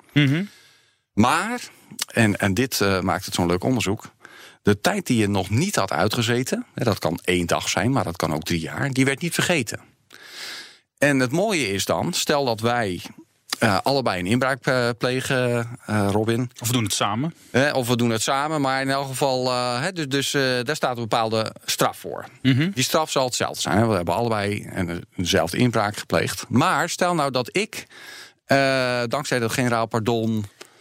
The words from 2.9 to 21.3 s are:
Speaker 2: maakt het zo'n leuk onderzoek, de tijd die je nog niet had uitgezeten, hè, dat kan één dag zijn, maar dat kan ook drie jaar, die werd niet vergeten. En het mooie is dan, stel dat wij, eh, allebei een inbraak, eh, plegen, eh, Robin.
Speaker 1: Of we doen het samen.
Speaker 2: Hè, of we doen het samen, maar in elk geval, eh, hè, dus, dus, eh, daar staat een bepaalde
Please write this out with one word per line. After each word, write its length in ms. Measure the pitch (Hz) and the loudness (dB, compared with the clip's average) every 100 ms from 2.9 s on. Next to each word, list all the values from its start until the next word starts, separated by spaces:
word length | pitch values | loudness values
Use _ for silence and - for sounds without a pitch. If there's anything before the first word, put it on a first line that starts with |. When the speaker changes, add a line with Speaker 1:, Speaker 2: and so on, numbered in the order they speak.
| 95 | 2
Speaker 2:
maakt 240 | 90 85 | 0 -2
het 100 | - | -2
zo'n 120 | - 87 | 0 2
leuk 180 | 90 | 2
onderzoek, 400 | 123 127 95 101 - _ - - - - | 0 0 0 -4 -8 _ -20 -20 -20 -2
de 180 | - 101 | 2 2
tijd 260 | - 202 - | 2 0 0
die 100 | 120 | 2
je 100 | 101 | 2
nog 220 | 101 95 | 0 0
niet 260 | 110 190 170 | 0 0 0
had 160 | 98 | -2
uitgezeten, 760 | 73 101 - 117 120 131 220 - | 0 0 0 0 0 -2 -4 -6
hè, 100 | - | -2
dat 140 | 117 95 | 0 0
kan 200 | 78 85 | -2 -2
één 220 | - 90 82 | 0 0 2
dag 220 | 78 - | -2 -2
zijn, 240 | - 104 | 0 0
maar 120 | 135 | 0
dat 120 | 87 85 | -2 -2
kan 180 | 82 | -2
ook 80 | 76 | -2
drie 180 | - - | -2 -4
jaar, 320 | - 90 135 | -4 -4 -2
die 120 | 131 | 0
werd 160 | 135 135 | 0 0
niet 140 | 170 | -4
vergeten. 460 | - 147 170 113 - - _ _ - - - - - - - _ - | -2 0 0 -2 -8 -14 _ _ -20 -20 -16 -14 -14 -18 -20 _ 0
En 220 | 143 135 | 2 4
het 100 | 123 | 2
mooie 360 | 165 214 180 104 | 0 0 0 0
is 120 | 98 | -2
dan, 280 | - 87 110 | 0 0 -2
stel 320 | 180 - 147 | -2 0 2
dat 160 | 135 110 | 0 0
wij, 400 | 117 120 104 87 - - - _ - - | 0 0 -2 -4 -10 -18 -20 _ -10 -2
eh, 200 | 120 95 | 2 2
allebei 360 | - 139 120 92 | 2 0 0 0
een 60 | 90 | 0
inbraak, 400 | 123 131 135 - | 0 0 0 0
eh, 220 | 127 120 117 | 0 0 0
plegen, 720 | 127 127 - 131 123 120 117 120 - | -2 -2 0 0 2 0 -2 -8 -2
eh, 220 | 107 101 | 0 2
Robin. 380 | 104 110 117 123 - | 2 2 0 -2 -4
Speaker 1:
Of 60 | 117 | -2
we 60 | |
doen 100 | 120 | 0
het 80 | 104 | 0
samen. 420 | - 110 107 156 - - | 0 -2 -2 -4 -6 -2
Speaker 2:
Hè, 200 | - 143 | 2 2
of 160 | 131 123 | 2 2
we 80 | 120 | 2
doen 140 | 120 | 2
het 120 | 113 | 0
samen, 380 | - 139 151 160 | 0 0 0 0
maar 200 | 135 135 | 0 0
in 100 | 135 | 0
elk 160 | 139 139 | -2 -2
geval, 400 | 127 139 127 127 | -2 0 2 0
eh, 300 | 123 123 123 | 0 0 -2
hè, 120 | 165 | -4
dus, 160 | 180 147 | -4 -2
dus, 260 | 139 131 | -2 0
eh, 80 | 143 131 123 | 0 2 0
daar 140 | 120 151 | -2 -2
staat 200 | 143 120 | -2 -2
een 60 | |
bepaalde 520 | 117 123 110 | -2 0 2